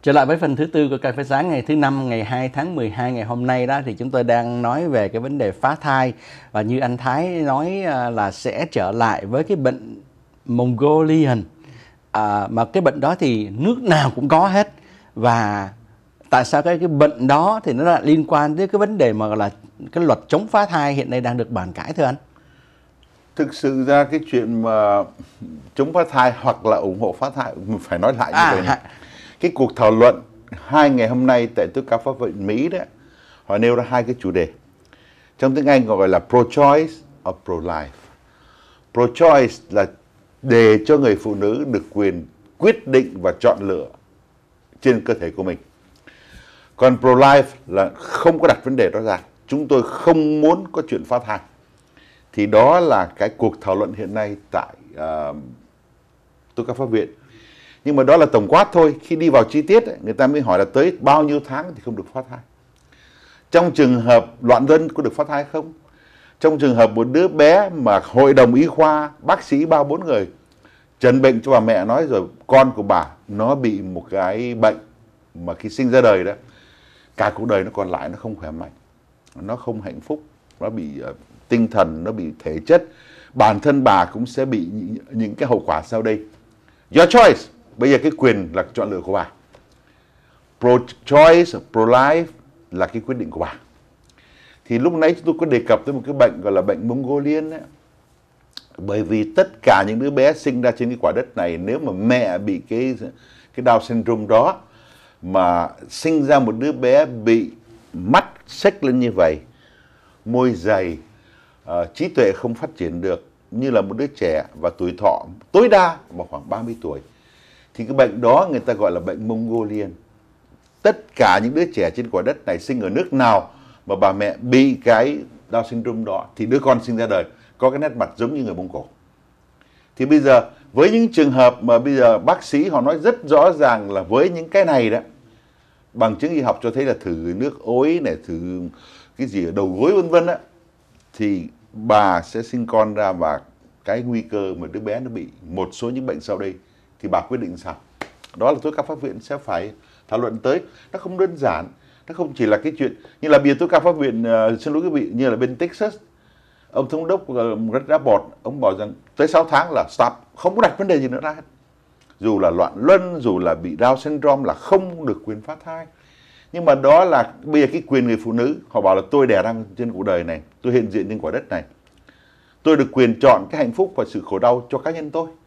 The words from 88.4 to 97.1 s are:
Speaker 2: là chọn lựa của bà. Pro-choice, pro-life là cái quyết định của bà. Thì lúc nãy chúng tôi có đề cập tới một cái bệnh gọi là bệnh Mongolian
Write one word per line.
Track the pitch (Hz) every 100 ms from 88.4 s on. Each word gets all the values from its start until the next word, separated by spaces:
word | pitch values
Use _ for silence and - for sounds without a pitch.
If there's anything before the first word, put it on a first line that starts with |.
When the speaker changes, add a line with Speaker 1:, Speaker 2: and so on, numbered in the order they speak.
| 87
Speaker 2:
là | 87 90
chọn | - 104
lựa | 95
của | 85
bà. | 98 82 _ _ _ _ _ _ _ _ _ _ _ _ _
Pro-choice, | 120 123 123 - - 143 160 170 170 98 -
pro-life | 113 110 123 135 160 165 - _ _ _
là | 90 90
cái | 117 110
quyết | 127
định | 87
của | 82
bà. | 82 - _ _ _ _ _ _ _ _ _ _ _
Thì | 117
lúc | 139
nãy | 170 160
chúng | 170 165
tôi | 165
có | 165
đề | 123 113
cập | 110 -
tới |
một | 139 127
cái | 139
bệnh | 123 -
gọi | 98
là | 98
bệnh | 92 82 110
Mongolian | 123 131